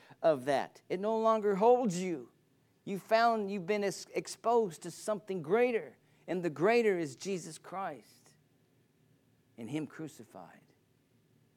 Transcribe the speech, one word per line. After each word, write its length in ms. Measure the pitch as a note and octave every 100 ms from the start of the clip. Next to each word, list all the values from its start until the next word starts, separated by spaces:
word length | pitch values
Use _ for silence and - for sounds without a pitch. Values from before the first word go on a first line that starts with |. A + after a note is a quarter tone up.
| - -
of 240 | E3 C#3 B2+
that. 340 | C3+ F#2 - -
It 100 | F3+
no 200 | G#3 A3
longer 360 | A3 A3 G#3
holds 440 | F#3 A3+ B3 B3 F3
you. 300 | F#3 D3+ A#2 _ _ _ _ _
You 140 | - F#3+
found 520 | - A3 A#3 A3+ G3
you've 160 | G#3 E3+
been 180 | G#3+
ex-, 220 | G3+ - -
exposed 680 | F3+ D#3+ - A3 A#3 G#3 D#3
to 80 | F3
something 500 | - - G#3 - F#3+
greater, 560 | D3 A3 B3 A3 C#3 - _ _ -
and 160 | F3+
the 80 | E3+
greater 480 | C#3 F#3+ A#3+ A3 F3
is 160 | D3+ B2+
Jesus 420 | F#3 F#3 E3+ D3
Christ 720 | - F3+ F#3 C3 - _ _ _ _ _ _ _ _ _ _ _ _ _ _ -
and 140 | A2+
him 160 | D3+ C#3
crucified. 760 | - D#3 - A2 F#2+ E2 - _ _ _ _ _ _ _ _ _